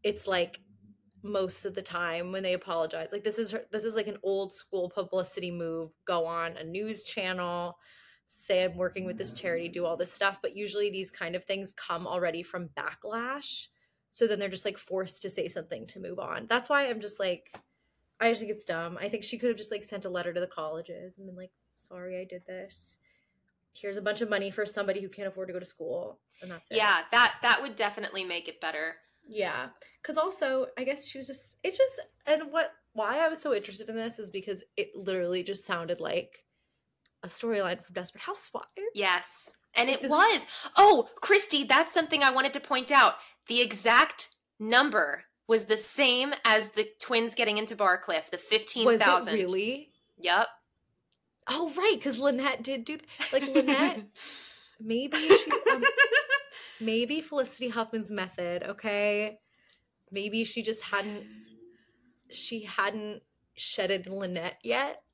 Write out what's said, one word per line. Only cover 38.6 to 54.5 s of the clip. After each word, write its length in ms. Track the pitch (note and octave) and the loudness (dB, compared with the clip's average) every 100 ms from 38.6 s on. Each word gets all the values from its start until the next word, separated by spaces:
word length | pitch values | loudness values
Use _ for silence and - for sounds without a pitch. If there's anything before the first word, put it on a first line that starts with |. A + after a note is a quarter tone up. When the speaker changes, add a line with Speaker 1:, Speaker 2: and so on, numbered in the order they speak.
| - - G#4+ | -12 -8 -8
Speaker 2:
Yes, 600 | G#4 G4 F4+ - - - - _ | 0 2 2 0 -2 -2 -6 _
and 140 | - B3 | 0 2
Speaker 1:
Like, 100 | C4+ | 0
Speaker 2:
it 40 | |
Speaker 1:
this 80 | C4+ | 2
is 60 | D4+ | 6
Speaker 2:
was. 300 | G#4+ - - - - - | 8 6 0 -10 0 10
Oh, 340 | G#4 D#4+ - - | 10 10 4 -6
Christy, 420 | - G4 G4 D4 | 4 6 6 0
that's 280 | A#3+ C4 E4 | 4 4 6
something 300 | F#4 D#4 D#4 | 2 2 4
I 60 | C#4 | 4
wanted 240 | C4 C4+ | 4 0
to 60 | C#4 | -2
point 300 | - B3+ B3+ | -2 -2 6
out. 260 | C#4 A3 - - _ - | 8 8 6 -14 _ 0
The 140 | A#3+ | 2
exact 720 | A#3+ G#3 A#3 A#3+ D#4 - - _ _ _ | 4 4 8 8 6 2 -8 _ _ _
number 680 | A3 A#3+ D4 G#3+ D3 C#3+ - _ - | 4 6 6 2 0 -2 -10 _ 2
was 200 | A3+ G#3+ | 2 4
the 100 | G#3+ | 6
same 580 | - - C4+ B3 C#4 C#4+ | 6 6 4 4 0 0
as 260 | A3+ G#3+ G#3+ | 4 4 4
the 160 | G#3 G#3+ - | 0 -4 -6
twins 340 | - A#3 A#3 - | 0 2 2 0
getting 220 | A3 G#3 | 0 0
into 180 | A3+ G#3 | -4 2
Barcliff, 540 | G3 F3+ - D#3+ - | 2 2 0 -2 -2
the 80 | F3 | -10
fifteen 600 | - A3 - B3 A3+ A3 | 2 2 2 4 6 8
thousand. 360 | G3+ F3+ F3+ | 6 6 4
Speaker 1:
Was 80 | G#3 | 0
it 40 | F3+ | 0
really? 460 | F#3+ G#3+ C4+ D4+ _ _ _ | 0 0 -4 -10 _ _ _
Speaker 2:
Yep. 300 | F3 F3+ A#3 - _ _ _ _ _ _ _ _ - | 2 2 2 -4 _ _ _ _ _ _ _ _ -6
Speaker 1:
Oh, 240 | C#4 E4+ | -4 -2
right, 260 | D4+ G#4 D#4 | 2 2 4
'cause 180 | C#4 A#3 | 0 2
Lynette 440 | C#4 B3+ C#4 - | 2 2 0 -2
did 220 | A#3+ C4+ | -4 -6
do 120 | A3+ D#4 | -6 -10
th-, 360 | - - - | -12 -10 0
like, 140 | C#4 C#4 | 0 4
Lynette, 600 | C4+ C4 C#4 - G#3+ G3+ - - - | 4 4 4 2 0 -10 -14 -14 -12
Speaker 2:
<laughs> 360 | - | -16